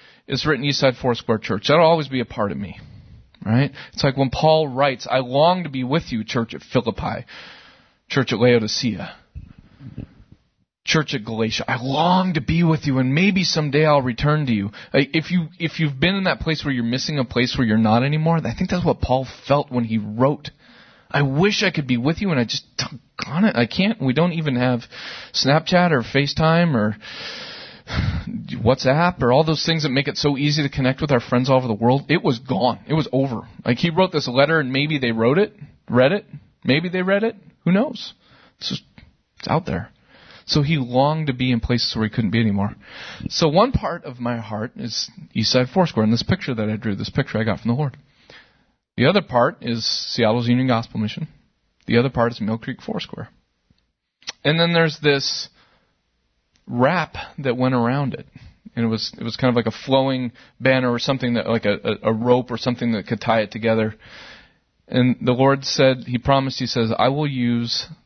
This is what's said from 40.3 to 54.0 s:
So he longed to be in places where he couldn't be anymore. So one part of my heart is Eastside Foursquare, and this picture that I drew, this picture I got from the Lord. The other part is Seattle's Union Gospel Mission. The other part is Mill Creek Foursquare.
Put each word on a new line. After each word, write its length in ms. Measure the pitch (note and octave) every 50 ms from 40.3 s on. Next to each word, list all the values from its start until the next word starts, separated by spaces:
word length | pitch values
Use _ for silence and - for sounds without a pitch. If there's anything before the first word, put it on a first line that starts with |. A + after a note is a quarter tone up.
| - - _
So 160 | - - D#3
he 160 | C#3+ D3 E3 C#3+
longed 480 | B2+ A#2+ B2 B2+ C#3 D3 D#3 D#3+ D#3
to 80 | C#3 B2+
be 180 | B2 B2+ B2+
in 80 | B2 A2+
places 340 | - - B2 A#2 - - -
where 120 | A2+ A2
he 40 | G#2+
couldn't 200 | - - A2+ F#2+
be 100 | G2 A2+
anymore. 340 | A2+ G#2+ G2 G2+ G2 B2 - - - - - - - - - - - -
So 200 | - - F3 D3+
one 240 | C#3+ F#3 A3+ C#4
part 320 | B3+ - A3+ C#3 E3 E3+ -
of 140 | D3 B2 B2
my 200 | A#2+ B2 A#2+ A#2
heart 340 | A2 G#2 A2 G#2+ G#2+ - -
is 340 | - C3 A#2 - - - - - - - - _
Eastside 360 | A#2 A2 - - B2+ B2+ B2
Foursquare, 320 | - F#3+ F3+ - - A2 A2
and 80 | G#2+
this 100 | A#2 A#2
picture 320 | - - - - - - B2
that 160 | A2 G#2+ G#2+
I 60 | A2
drew, 180 | G#2 - A2+ G2
this 160 | G2+ G#2+ -
picture 280 | - - C3 - - A2
I 60 | A2
got 160 | A2 F#2+ F#2+
from 100 | - A2+
the 60 | A#2+
Lord. 220 | C#3 D3+ C3 - - _ _ _ _ _ - - - - _ _ _ _ _ _ _ _ _ _
The 100 | - A#2+
other 160 | D3 F#3+ G3+
part 360 | - - C3 A#2+ A#2+ C#3+ - -
is 240 | - A#2+ A#2 A2+ -
Seattle's 640 | - - - - - - - A2+ G#2+ A2+ A#2+ A#2 A#2+
Union 200 | B2 B2+ C3 C3
Gospel 320 | A#2+ A2+ - - - -
Mission. 280 | G#2+ G#2+ - - E3 - - _ _ _ _ _ _ _ _ _ _
The 120 | - A2 A#2
other 120 | B2 C3+
part 220 | - B2 A#2 A#2
is 80 | A#2 -
Mill 160 | G#2+ G#2 A2+
Creek 240 | A2+ - C3+ B2+ -
Foursquare. 480 | - - A3+ - - - - - A#2 - _ _ _ _ _ _ _ _ _ _ _ _ _ _